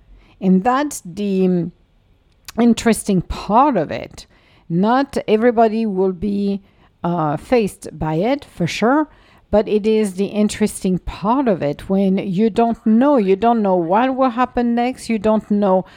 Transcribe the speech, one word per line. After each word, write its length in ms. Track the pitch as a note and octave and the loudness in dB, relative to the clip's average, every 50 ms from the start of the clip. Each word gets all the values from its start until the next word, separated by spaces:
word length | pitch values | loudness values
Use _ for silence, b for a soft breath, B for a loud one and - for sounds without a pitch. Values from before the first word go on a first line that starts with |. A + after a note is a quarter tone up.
| b b b b b b b b | b b b b b b b b
And 240 | G3 F#3+ F#3 F#3 F#3 | 0 2 2 4 2
that's 380 | B3 B3+ C4+ D4+ D4 - - - | 2 0 0 -2 -2 -6 -10 -14
the 680 | F3+ E3 G3+ G#3 G3+ F#3+ F#3+ F#3+ F#3 F3+ F3 E3+ F3 - _ _ _ _ _ _ _ _ _ _ _ _ _ _ - - - | -14 -10 -6 -4 -2 0 2 2 2 2 0 -2 -4 -10 _ _ _ _ _ _ _ _ _ _ _ _ _ _ -10 -2 2
interesting 640 | A#3+ A#3+ A3 - - A#3 G#3 - - - G3 F3 - | 2 2 2 2 2 0 0 0 0 0 0 0 -2
part 540 | - - - - - G#3 A#3+ C#4 D4+ B3 | -4 -10 -10 -6 0 2 4 4 4 2
of 120 | F3+ D3 - | 0 -2 -2
it. 380 | A2 - - - - - - b b b b b b b b b | -6 -8 -10 -12 -16 -20 -20 b b b b b b b b b
Not 480 | E3 F3 G3+ A3 B3 C4 C#4 - - A#3 - | -2 0 2 2 2 2 0 -2 -4 -6 0
everybody 600 | - G#3+ G#3+ A3+ B3 A3+ A3+ A3+ A3 G#3 A3+ A3+ | 0 0 4 4 2 4 4 2 2 2 0 -2
will 240 | G#3+ F#3 F#3 F#3+ F#3+ | -2 -2 0 0 0
be, 500 | F#3 E3 F#3+ G#3 G3+ G3+ G3+ G3+ G3 G3 b b b b b b b _ - | -2 -2 -4 -4 -2 -2 -2 -2 -4 -4 b b b b b b b _ -4
uh, 320 | F3 F3 F3 D#3 D3 D3 | -4 -2 -2 -2 -2 -2
faced 600 | D3+ - - C4 A#3+ G#3 F3+ - - - - - | -4 -2 0 0 2 2 0 -6 -10 -16 -18 -10
by 180 | D3+ D#3 D#3 D#3 | -8 -6 -4 -2
it, 300 | D#3+ G3 A#3+ C#4 D4 - | -2 0 -2 -2 -4 -6
for 220 | - - - F3 | -14 -6 -6 -4
sure, 400 | - - - G#3 A#3 C4+ D#4 D4+ b b b b b b b b _ | -4 -2 0 0 2 2 2 0 b b b b b b b b _
but 180 | - G#3 G#3 | 0 0 0
it 200 | F3+ G3+ G#3+ G3 | 2 -2 0 0
is 280 | A3 A3 A3 A3 G3 F3+ | 2 0 0 0 -2 -2
the 120 | F#3 G3 | -4 -4
interesting 720 | - G#3 G#3 G#3 G#3 - - G#3+ G3+ - - - F#3+ F#3 E3 | -2 0 0 0 0 0 -2 -4 -4 -4 -4 -2 -2 -2 -2
part 480 | - - - - F3+ G#3 A#3+ C#4+ C#4 | -4 -8 -10 -6 -4 -2 -2 0 0
of 160 | A#3 F#3+ C#3+ D3 | 0 0 0 -2
it 260 | C#3+ D3 - - - | -4 -4 -6 -4 -2
when 280 | F#3+ G3 G3+ F#3+ F#3+ | 0 0 2 0 0
you 320 | G3 - G3 E3+ F#3 A3+ A3+ | -2 -2 -4 -2 0 0 0
don't 360 | F#3 A#3 A#3 A#3 A3 - _ | 2 0 0 0 -2 -2 _
know. 320 | A3+ A3 A3+ C4 D4 D4 | 2 2 4 4 4 2
You 180 | B3 G3+ F#3 F#3+ | 2 2 2 0
don't 260 | F#3+ A3 A#3 A#3+ A3+ | 2 2 2 2 2
know 140 | G#3 F#3+ F#3 | 2 2 0
what 400 | F3+ E3 D#3+ F#3 A3 B3+ C4 C4 | 0 0 0 0 2 2 0 0
will 140 | B3 C4 C4 | 0 0 0
happen 440 | A3 B3+ B3+ B3 - B3 A#3+ A#3+ A#3 | 0 -2 -4 -2 -2 -2 -2 0 0
next. 340 | A#3+ A#3+ B3+ B3+ - - - | 0 -2 -2 -4 -6 -6 -4
You 80 | A3+ | -4
don't 320 | G#3+ F#3+ A3 G#3+ G#3 - - | 0 0 0 0 0 0 0
know 360 | G#3 G3+ G3+ F#3 F#3 F#3 F3+ B B | 0 0 2 2 2 2 0 B B